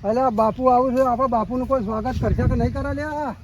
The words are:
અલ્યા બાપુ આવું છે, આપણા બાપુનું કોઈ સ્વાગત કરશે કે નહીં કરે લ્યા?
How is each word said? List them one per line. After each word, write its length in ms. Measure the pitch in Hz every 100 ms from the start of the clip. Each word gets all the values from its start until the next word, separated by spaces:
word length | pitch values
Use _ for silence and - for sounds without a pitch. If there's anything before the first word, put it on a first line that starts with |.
અલ્યા 260 | 214 226 262
બાપુ 380 | 214 220 226 254
આવું 280 | 247 262 254
છે, 60 |
આપણા 240 | 262 240 269
બાપુનું 400 | 233 208 254 247
કોઈ 180 | 269
સ્વાગત 320 | 208 220 233 240
કરશે 220 | 220 -
કે 140 | 247 247
નહીં 160 | 240
કરે 200 | 269 277
લ્યા? 400 | 277 302 302 285 -